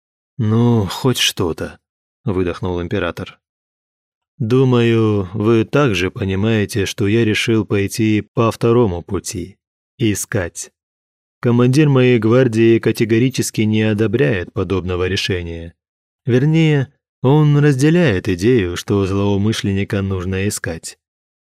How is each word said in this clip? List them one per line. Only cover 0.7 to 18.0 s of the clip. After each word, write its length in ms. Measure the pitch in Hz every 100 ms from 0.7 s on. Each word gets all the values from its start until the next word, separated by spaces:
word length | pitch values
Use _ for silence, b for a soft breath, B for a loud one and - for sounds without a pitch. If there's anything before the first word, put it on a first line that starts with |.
| 113
хоть 320 | 95 - 131 120
что-то», 640 | 123 - 90 76 85 - _ _ _ _
выдохнул 580 | - 92 85 - 92 87
император. 580 | 87 101 87 - 92 - _ _ _ _ _ _ _ _ _ -
«Думаю, 920 | 107 131 131 120 117 113 110 101 90
вы 320 | 107 107 117
также 460 | 104 139 143 90 92
понимаете, 760 | - 98 95 110 110 98 101
что 220 | 92 - 101
я 180 | 113
решил 400 | 110 101 - 110
пойти 560 | 95 104 98 - 110 104 101
по 160 | - 113
второму 500 | - 117 120 110 85
пути. 560 | - 92 - 87 87 - _ _ _ -
Искать. 760 | 113 98 - 107 85 - - _ _ _ _ _ _ -
Командир 480 | 123 120 123 135 147
моей 300 | 131 127 120
гвардии 600 | 110 123 127 110 113 113
категорически 840 | 117 - 110 113 131 123 107 -
не 180 | 107 107
одобряет 720 | 110 104 110 117 143 98 87
подобного 560 | - 90 95 87 87 92
решения. 640 | 98 - 90 85 85 85 _ _ _ _ _ -
Вернее, 680 | 123 147 160 156 143 131 _ _ _
он 340 | 123 151 147 143
разделяет 720 | 147 131 151 175